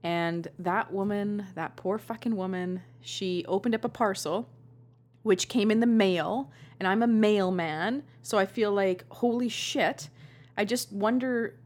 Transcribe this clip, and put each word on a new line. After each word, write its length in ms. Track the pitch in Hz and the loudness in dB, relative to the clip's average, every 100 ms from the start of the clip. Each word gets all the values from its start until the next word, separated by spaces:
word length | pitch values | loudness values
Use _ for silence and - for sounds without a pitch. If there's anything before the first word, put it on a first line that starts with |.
And 440 | 170 170 170 170 165 - | -4 -2 -2 -2 -8 -8
that 340 | 175 196 - | -2 -2 -2
woman, 540 | 196 202 202 202 208 190 185 | -4 -2 -2 -2 -4 -8 -8
that 200 | 165 - | -10 -6
poor 220 | 185 220 | -4 -4
fucking 380 | - 226 240 208 | -6 -8 -4 -2
woman, 480 | 185 185 180 180 - - | -2 -4 -4 -6 -10 -18
she 420 | - - 190 180 - | -14 -6 -4 -4 -2
opened 260 | 190 233 | -2 0
up 100 | 220 | -2
a 60 | 233 | -2
parcel, 580 | - 220 185 156 180 240 - - - - _ _ _ | 0 0 0 -2 -4 -6 -14 -20 -20 -20 _ _ _
which 260 | 220 185 - | 2 2 2
came 220 | 254 208 | 2 4
in 80 | 220 | 4
the 80 | 240 | 4
mail, 640 | 226 196 180 156 226 277 - - - | 6 4 2 0 -2 -6 -12 -20 -4
and 80 | 190 | 0
I'm 140 | 202 | 2
a 60 | 240 | 4
mailman, 960 | 220 214 208 185 185 165 156 190 269 - - | 4 6 4 2 0 -2 -2 -2 -4 -8 -16
so 160 | - 214 | -2 0
I 80 | 190 | 0
feel 260 | - 208 | 0 0
like, 340 | 202 196 185 - | 2 2 0 -6
holy 400 | - 240 233 247 | -2 0 0 -2
shit, 600 | - - 190 160 - - - - - - - | -4 -4 0 0 -2 -10 -18 -20 -20 -12 -4
I 80 | 208 | -2
just 260 | 247 - | -2 -4
wonder 680 | 202 214 247 254 240 226 - | -2 0 2 0 -2 -4 -8